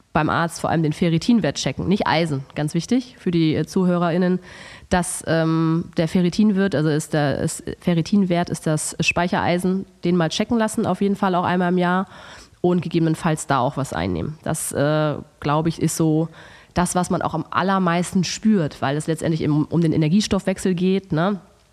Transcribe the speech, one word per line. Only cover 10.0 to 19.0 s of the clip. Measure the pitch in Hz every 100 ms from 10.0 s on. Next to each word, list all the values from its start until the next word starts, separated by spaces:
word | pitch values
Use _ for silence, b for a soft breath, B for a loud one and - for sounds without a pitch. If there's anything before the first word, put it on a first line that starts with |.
den | 170 175
mal | 160
checken | - 214 233
lassen, | 220 - 196
auf | 185
jeden | 202
Fall | 202 196
auch | 175
einmal | 175 180 180
im | 180
Jahr | 175 180 190 B B B B B
und | 180 180
gegebenenfalls | 165 170 160 160 170 156 -
da | 139
auch | 123 147
was | 135
einnehmen. | - 92 85 - 156
Das, | - 165 -
äh, | - 143 156 151 143 - -
glaube | 151 151 165
ich, | 160
ist | 160 -
so | 160 156 160 B B B B
das, | - 175
was | 180 175
man | 175
auch | -
am | 160 -
allermeisten | - 180 190 175 175 175 196
spürt, | 165 - 220 208 147 -
weil | 131
es | 147